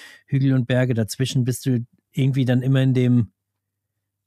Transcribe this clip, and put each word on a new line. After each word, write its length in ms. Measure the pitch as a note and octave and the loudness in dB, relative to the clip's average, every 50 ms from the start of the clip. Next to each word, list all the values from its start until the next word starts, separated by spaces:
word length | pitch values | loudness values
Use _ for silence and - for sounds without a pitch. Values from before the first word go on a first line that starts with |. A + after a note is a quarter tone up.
| - - - - _ | -20 -20 -20 -20 _
Hügel 280 | - C#3 C3+ C3+ C3+ C3 | -4 -2 0 2 2 2
und 120 | C3 A#2+ | 0 0
Berge, 280 | - B2+ B2 B2+ B2 B2+ | 0 0 0 0 0 0
dazwischen 500 | A2+ A2 - - - C3 A#2+ - C3+ A#2+ | -2 -2 -4 -4 -4 -4 -2 -2 -2 -2
bist 220 | B2+ A#2+ - - | -2 -4 -4 -2
du 180 | C3+ B2+ A#2 A#2+ - _ _ _ _ | -2 -2 -2 -2 -6 _ _ _ _
irgendwie 320 | - - C3+ C3+ C3 C#3 C3 | -4 -2 -2 0 0 0 0
dann 180 | A#2+ B2 B2+ | 0 0 0
immer 200 | B2 C3+ C3+ C3+ | 2 0 2 2
in 120 | C3 C3 B2+ | 2 2 2
dem 380 | B2+ B2+ B2 B2 A#2+ A2 - _ _ _ _ _ _ _ _ _ _ _ _ _ _ _ _ _ _ _ | 2 2 2 2 2 0 -2 _ _ _ _ _ _ _ _ _ _ _ _ _ _ _ _ _ _ _